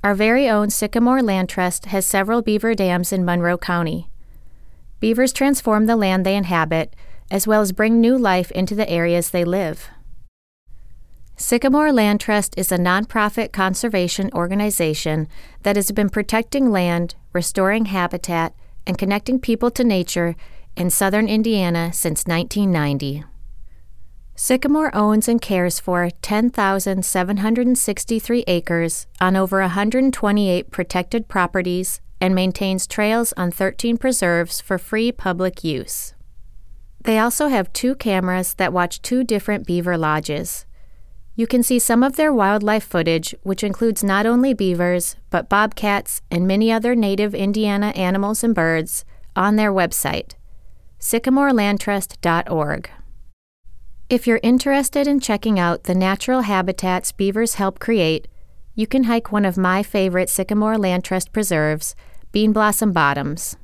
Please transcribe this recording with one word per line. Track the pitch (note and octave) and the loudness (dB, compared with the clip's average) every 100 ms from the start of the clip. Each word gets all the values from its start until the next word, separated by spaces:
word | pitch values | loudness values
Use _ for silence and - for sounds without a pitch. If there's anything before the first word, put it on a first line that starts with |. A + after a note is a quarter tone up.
Our | G3+ G3 | 0 2
very | G#3+ B3 C#4 | 4 4 4
own | G#3+ G#3+ | 4 2
Sycamore | - G#3 A#3 A#3+ C4 | 0 0 2 4 4
Land | A#3 F#3+ F#3 | 2 2 0
Trust | - F3+ F3 - | 0 -2 -2 -4
has | G3 F#3+ | -2 0
several | G3+ G3 A#3 | 0 2 0
beaver | G#3+ G#3+ A3+ | 2 0 2
dams | A3 F#3+ F3 F3 | 0 2 2 0
in | G3 F3+ | 0 2
Monroe | F3 E3+ F3 | 2 2 0
County. | - F3 E3 E3 E3+ - - - - - - - - - | -2 -2 0 -4 -8 -12 -16 -20 -20 -20 -20 -20 -20 -2
Beavers | A3 A3+ B3+ | 0 4 2
transform | B3+ C4+ C#4 - G#3+ A3 | 4 2 2 2 4 4
the | A3+ | 4
land | G3 F#3 F#3 | 4 2 2
they | G3 | 0
inhabit, | F3+ F3 D#3+ D#3+ D#3+ - - - - | 0 0 2 0 -2 -8 -12 -12 -4
as | G3 G#3 | -2 2
well | G#3+ | 2
as | G#3 | 2
bring | F#3 G#3+ A#3 | 2 4 6
new | A#3 C4 | 6 4
life | A3 F#3 F3+ | 4 2 0
into | - F#3 G3+ | -2 -2 -2
the | A3 | 0
areas | E3+ E3+ E3+ E3+ | 0 2 2 0
they | F3+ | 0
live. | E3+ F#3 F3 - - - - - - _ _ _ _ - - - - - - - | 0 0 -2 -6 -12 -16 -14 -14 -16 _ _ _ _ -18 -16 -18 -18 -20 -20 -10
Sycamore | - A#3+ C#4 C#4 D4+ | 0 2 4 4 4
Land | C4 G#3 G#3 | 4 4 2
Trust | - G#3 G3 - | 0 0 0 -2
is | F3+ | -2
a | F3+ | 0
nonprofit | F3+ F#3 G#3+ A3+ G#3 G#3 A3 | 2 2 0 -2 -2 -2 -4
conservation | - F#3+ F#3+ A#3+ G#3 F3 - F#3+ | 0 0 0 0 0 0 -2 -2
organization | E3+ F3 G3 G#3 G3+ E3 D#3 D#3+ D#3 D#3 - - - | -2 -2 0 0 0 0 0 0 -2 -2 -8 -16 -4
that | - G3+ | 0 2
has | G3 | 0
been | G#3 G3+ | 0 0
protecting | - G3+ A3 A#3 C#4 C4 | 0 0 0 0 2 2
land, | G3 F3 E3+ F3 - - | 4 2 0 -2 -8 -6
restoring | F3 E3+ - F#3+ G#3+ A3 | -4 -2 0 2 2 0
habitat, | F#3+ F3 F3+ - E3+ E3 - - - - | 0 -2 -4 -4 -2 -2 -6 -18 -12 -6
and | F3+ | -2
connecting | F#3+ G3+ - B3+ | 0 0 0 -2
people | - A3+ A#3+ | 0 0 0
to | - | 2
nature | A#3+ G3 F3 - E3+ E3+ - - - - | 2 2 0 0 -2 -2 -12 -14 -14 -4
in | F3 | -2
southern | - G3 G3+ A3 | 2 2 2 2
Indiana | G#3+ A3 G#3+ F3+ E3+ E3+ | 2 2 2 2 0 -2
since | E3+ E3+ D3+ - | -2 -2 -2 -2
nineteen | E3+ F3 G#3 G3+ | -2 -2 0 2
ninety. | E3+ D3 C#3+ C#3 C#3+ D3+ - - - - - - - - - - | 2 2 0 -4 -8 -10 -16 -16 -14 -14 -16 -18 -16 -16 -16 -20
Sycamore | - - B3+ C#4 D4 D#4 - | -8 0 0 2 2 2 2
owns | G#3 G#3+ G#3+ | 2 2 2
and | A#3 | 0
cares | - F#3+ F3+ - | 0 0 0 -2
for | - F3 F3 - | -2 0 0 -4
ten | - G#3+ A#3+ | -2 0 0
thousand | B3 G3 G3 G3 F#3+ F#3 | 2 0 0 0 -2 -2
seven | F#3 F3+ G3+ | -2 0 0
hundred | G#3 A#3 B3 | 2 2 2
and | B3 | 2
sixty-three | - G3+ - A3+ - A#3+ A3+ | 0 -4 -2 -4 0 -2 2
acres | F3+ E3+ E3+ E3 E3 - - | 0 0 0 0 -4 -10 -2
on | F#3 F#3+ | 2 2
over | F#3+ F#3+ | 2 2
a | F#3+ | 0
hundred | F3+ G#3 B3 C4+ | 0 0 2 2
twenty-eight | B3+ G#3 G#3 G3 F3 - | 2 0 2 2 0 -2
protected | - F3 F3+ F3+ A#3 A3+ | -6 -2 -2 -2 -4 -2
properties | G3 F3 F#3 F3+ F3+ F#3 - - - | 0 0 0 -2 -2 -4 -6 -10 -2
and | F#3 | 2
maintains | F#3 F#3 F#3 F#3+ F#3+ - | 2 0 0 -2 -2 -4
trails | - G#3 A3+ A#3 - | -2 0 2 0 -2
on | F3+ | -4
thirteen | - F#3+ - A#3 A#3 | 0 -2 -2 -2 0
preserves | C4 B3 F3+ E3+ E3+ - | 0 0 2 2 0 -6
for | - F#3 | -4 -4
free | - A3 A#3 | -2 0 0
public | A#3+ F#3+ F3 F#3 - | -2 -4 -2 -2 -2
use. | E3 C3+ - - - - - - - - - - - - | -6 -4 -6 -8 -10 -14 -20 -18 -18 -16 -16 -18 -20 -8
They | - A3 | 0 2
also | A3+ - D4+ | 2 0 0
have | B3 F#3 | 0 -2
two | - B3 | -2 -2
cameras | C4+ A3+ F#3+ F#3 F#3 F#3 - | -2 0 0 0 -2 -2 -2
that | F#3 | -2
watch | F3+ F3 - | 0 -2 -4
two | - B3 | -2 -2
different | B3+ G#3 G3+ G#3 - | 0 -2 0 -4 -2
beaver | F3 F3 E3+ | -2 0 0
lodges. | D#3 D#3 D3+ D3 E3+ - - - - - - - - - | 0 0 -2 -6 -6 -10 -14 -18 -20 -20 -20 -18 -14 -4
You | A3+ | 0
can | B3 | 2
see | A#3 B3 | 4 2
some | - A#3 | 4 2
of | C4 C4+ | 2 2
their | D#4 | 2
wildlife | C4 G3 G#3 G#3 G#3+ | 4 2 2 2 0
footage, | - F3+ E3 E3 D#3+ - | 0 -2 2 0 -2 -8
which | F#3+ F#3+ | -6 -4
includes | G#3 F#3+ - G#3 | -2 0 0 0
not | G3+ G3 A3 | 0 2 4
only | A#3+ C4+ A#3 | 4 4 2
beavers, | F#3+ F3 F3 F3+ F3 - - | 0 2 2 0 -2 -8 -4
but | F3 - | -4 2
bobcats | G3 A3 - G#3 G3+ - - - | 2 2 0 0 0 -2 -10 -4
and | E3+ F#3 | -2 2
many | G3 A3 | 4 4
other | A3+ A#3 B3 | 2 2 2
native | G#3 G3 G#3 G3+ | 2 2 0 0
Indiana | G3 G#3 G#3+ G3+ G#3 | -2 0 0 0 0
animals | - F3+ F#3+ G3+ G#3+ | 0 0 0 0 0
and | A#3 G3+ | 0 2
birds, | E3 E3 D#3+ - - - - - | 2 2 -2 -6 -10 -16 -10 -2
on | F#3+ G#3+ | 2 2
their | G#3+ | 2
website, | F#3+ E3+ - - - - - - - - - - - | 2 0 -2 -4 -4 -8 -16 -20 -18 -18 -20 -20 -8
sycamore | - A#3 B3 C4 C#4 | -2 0 2 4 4
land | B3 G3+ G3+ | 4 2 0
trust | G3+ G3+ - - | 0 -2 -4 -4
dot | E3+ E3 - | 0 0 0
org. | E3 D3 D3+ - - - - - - _ _ - - - - - | -2 0 -2 -6 -16 -18 -16 -18 -20 _ _ -16 -14 -12 -12 -2
If | B3 - | -2 2
you're | A3+ | 2
interested | A3+ B3 C#4 C#4 C4+ C#4+ C#4+ | 4 2 4 0 0 0 2
in | C#4+ | 0
checking | B3 G#3 A3 G3+ | 0 -2 0 2
out | F3 E3+ | 2 0
the | - | 0
natural | F3+ F#3 G3 - B3+ | 2 2 0 0 0
habitats | G#3+ G3 F#3 F#3 F#3 F#3 - | 2 0 0 -2 0 0 -2
beavers | - G3 G3+ A3+ | -2 -2 0 -2
help | - G3 F#3+ | 0 -2 -2
create, | - A3+ D#3+ D#3+ - - - - - | 0 2 2 0 -4 -16 -18 -18 -12
you | - A3 | -4 0
can | C4+ | 2
hike | A#3 A#3 A#3 | 2 2 0
one | G#3 G3 | 0 2
of | F3+ | 2
my | F3+ F#3 | 2 2
favorite | G3+ G#3 F#3+ F3+ F3+ | 0 0 2 2 0
Sycamore | - F#3+ G#3 G#3+ A3 | -2 0 0 2 2
Land | F#3+ F3+ | 2 0
Trust | - F#3 - | 0 -4 -2
preserves, | - G#3 E3 D3+ D#3 - - - - - | -2 0 2 2 0 -6 -12 -16 -16 -4
Bean | G#3 G#3+ | 2 4
Blossom | G#3+ G#3+ G#3 G#3+ | 4 4 4 2
Bottoms. | F3 C#3+ C#3 C#3+ D#3+ - - | 4 2 2 -4 -6 -8 -12